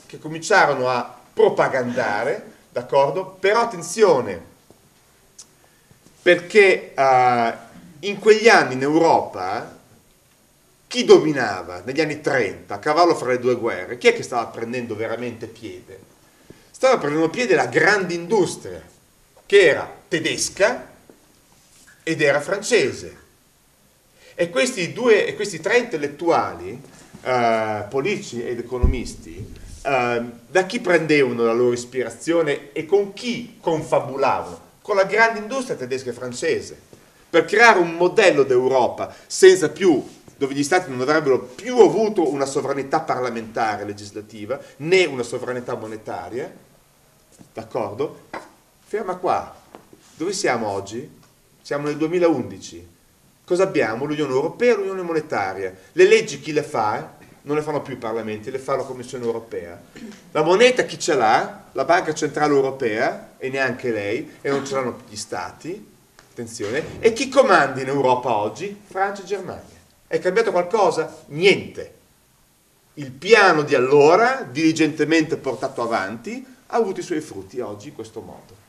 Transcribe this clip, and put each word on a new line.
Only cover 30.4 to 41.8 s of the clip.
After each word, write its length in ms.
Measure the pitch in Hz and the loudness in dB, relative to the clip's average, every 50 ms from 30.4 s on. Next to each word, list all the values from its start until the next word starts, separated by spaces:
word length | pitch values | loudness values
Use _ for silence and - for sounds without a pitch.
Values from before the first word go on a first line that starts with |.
| - - | -16 -2
da 180 | 147 185 185 | 0 0 0
chi 140 | 185 247 233 | 0 -6 -6
prendevano 640 | - 180 175 160 165 151 151 147 135 123 120 117 117 | 0 2 2 4 4 4 4 4 4 2 2 0 2
la 80 | 113 | 2
loro 200 | 113 120 123 123 | 2 4 2 2
ispirazione 1000 | 120 117 120 - - 127 113 113 - - - 156 170 170 160 147 - - - - | 2 -2 -6 -8 -6 -6 -6 -6 -8 -8 -4 0 0 2 2 0 -2 -4 -6 -10
e 120 | - 156 156 | -10 -8 -2
con 280 | - 196 202 202 196 | 2 2 2 2 0
chi 460 | - - 247 240 190 120 - - - - | -8 -10 -6 -6 -6 -6 -8 -14 -16 -6
confabulavano? 1000 | - 175 160 147 - - 156 139 127 127 131 135 135 120 98 90 82 85 - - - - _ _ | -2 -2 -2 -2 0 0 0 0 0 -2 -4 -2 0 0 0 -2 -4 -10 -14 -18 -20 -20 _ _
Con 140 | - - 208 | -6 -2 2
la 80 | 196 185 | 2 2
grande 340 | 170 202 220 233 226 226 214 | 2 4 4 4 4 2 -4
industria 380 | 208 214 262 269 247 - 147 | -8 -6 -6 -6 -6 -6 -6
tedesca 340 | 127 127 120 135 123 - 123 | -8 -6 -6 -6 -6 -6 -8
e 40 | 117 | -10
francese, 600 | 120 127 123 123 - 170 160 120 98 - - - - _ _ - - _ _ _ _ _ - | -8 -10 -10 -8 -4 -2 -2 -2 -2 -4 -10 -18 -20 _ _ -20 -20 _ _ _ _ _ 0
per 140 | - - - | 2 2 2
creare 340 | - 202 220 240 226 202 185 | 4 4 6 8 8 8 6
un 140 | 170 170 | 2 0
modello 500 | 165 170 180 175 - 220 202 175 151 143 | 0 0 0 2 4 6 4 6 6 4
d'Europa 720 | 131 131 127 123 127 131 131 127 117 - - - 98 - - - - - | 4 4 4 2 4 4 2 2 2 2 -2 -4 -8 -10 -10 -20 -16 -10
senza 400 | - - 196 185 185 - 156 139 | 2 8 8 8 8 8 2 -2
più, 500 | - - 196 180 143 113 - - - - _ - - - | -2 2 4 4 4 4 0 -6 -18 -20 _ -20 -8 -6
dove 140 | 139 131 139 | -6 -4 -2
gli 100 | 143 143 | -4 0
stati 240 | - 185 180 175 135 | 2 0 0 0 -2
non 140 | 131 123 | -4 -4
avrebbero 360 | 127 139 156 160 147 135 127 - | -2 0 0 0 2 2 0 0
più 420 | - - - - 208 254 247 240 | 0 -8 -16 -12 -8 -2 6 6